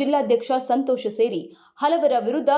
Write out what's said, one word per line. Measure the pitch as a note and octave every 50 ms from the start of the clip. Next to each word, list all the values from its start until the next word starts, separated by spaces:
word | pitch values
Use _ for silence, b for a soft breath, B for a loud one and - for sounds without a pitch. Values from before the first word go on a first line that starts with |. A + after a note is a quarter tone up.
ಜಿಲ್ಲಾಧ್ಯಕ್ಷ | C#4 C4+ D4 C#4+ A3+ G#3+ A#3+ A#3 - - C4 C4 B3+ -
ಸಂತೋಷ | A#3+ C4+ C4+ C4 B3+ B3 - G#3 G#3+ -
ಸೇರಿ | A3 A#3+ F#3+ E3 D#3 B B B B B B -
ಹಲವರ | C#4 D4 E4 E4+ D4+ C#4 B3+ A#3+ G#3 A3+
ವಿರುದ್ಧ | C4 D#4 B3 C4+ C#4+